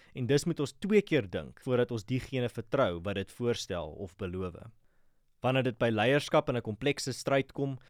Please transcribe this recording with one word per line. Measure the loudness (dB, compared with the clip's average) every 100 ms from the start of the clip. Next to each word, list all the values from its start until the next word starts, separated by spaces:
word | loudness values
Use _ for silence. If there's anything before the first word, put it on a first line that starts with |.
| -14
en | -6 2
dus | 2 2
moet | -2
ons | -4 -4
twee | 2 2
keer | 4 0 0
dink | -6 -8 -8 0
voordat | 2 2
ons | -2 -2
diegene | -4 -2 -4 -4
vertrou | -6 -4 0 2 0
wat | -4 -4
dit | -6 -4
voorstel | -2 -2 -2 -6 -6 -10 -12
of | -8
beloof. | -6 -4 -6 -8 -18 -20 _ _ _ _ _ _
Wanneer | 0 2 2
dit | 2
by | 2
leierskap | 4 4 4 4 2 2
in | -2
'n |
komplekse | -4 -2 -2 -2 -4
stryd | -4 0 0 0
kom, | -4 -4 -4